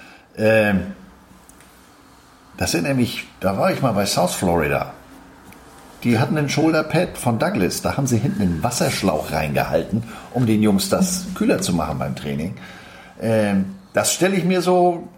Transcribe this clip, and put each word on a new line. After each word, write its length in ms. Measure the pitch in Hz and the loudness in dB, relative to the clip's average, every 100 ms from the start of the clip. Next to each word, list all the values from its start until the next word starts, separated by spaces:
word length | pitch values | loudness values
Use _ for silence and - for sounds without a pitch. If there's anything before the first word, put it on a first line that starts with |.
| - - - - | -20 -20 -18 0
Ähm, 460 | 110 110 104 95 82 - - - - - - - - - - - - - - - - - | 4 4 4 2 -2 -12 -20 -20 -20 -20 -20 -20 -20 -20 -20 -20 -20 -20 -20 -20 -20 -6
das 140 | 90 | -2
sind 140 | 156 | -2
nämlich, 420 | 147 131 120 - - - | 0 0 0 -2 -12 -4
da 180 | 95 101 | -2 0
war 140 | 185 | 0
ich 100 | 135 | 2
mal 100 | 131 | 0
bei 140 | 101 98 | 0 0
South 280 | - 175 | 0 0
Florida. 580 | - 90 85 73 69 - - - - - - - - - - - - | 0 0 2 0 -2 -4 -12 -20 -20 -20 -20 -20 -20 -20 -20 -20 -6
Die 160 | 120 113 | 0 2
hatten 200 | 143 156 | 2 0
einen 100 | 139 | 0
Shoulder 340 | 147 160 160 | 2 2 2
Pad 360 | 156 160 175 - | 0 0 0 -2
von 200 | 127 113 | -2 0
Douglas. 440 | 160 131 87 - | 0 2 0 0
Da 160 | 87 135 | -4 -2
haben 80 | 135 | 0
sie 100 | 113 | 0
hinten 240 | - 95 | 0 0
einen 220 | 92 80 | 0 0
Wasserschlauch 680 | 120 - 151 - 98 76 - | -2 0 -2 0 0 0 -2
reingehalten, 720 | 76 76 67 - 80 - 110 - - - | -4 -2 -2 0 -2 0 -4 -4 -14 -6
um 140 | 127 113 | 0 2
den 160 | 107 | 4
Jungs 260 | 107 98 - | 4 2 2
das 380 | - 185 - - | 0 0 -2 -8
kühler 260 | - 220 - | -2 0 0
zu 140 | - | 0
machen 240 | 170 - 139 | -2 -2 -4
beim 180 | - - | -6 -6
Training. 400 | 73 71 90 - - - - - - - | -6 -6 -6 -10 -16 -20 -20 -20 -20 -6
Ähm, 540 | 113 110 104 95 95 - - | 0 2 2 0 -2 -8 -4
das 220 | 101 107 | -2 -2
stelle 200 | - 190 | 2 2
ich 100 | 196 | 2
mir 180 | 175 185 | 2 2
so, 480 | 175 180 175 170 - | 4 4 4 2 -8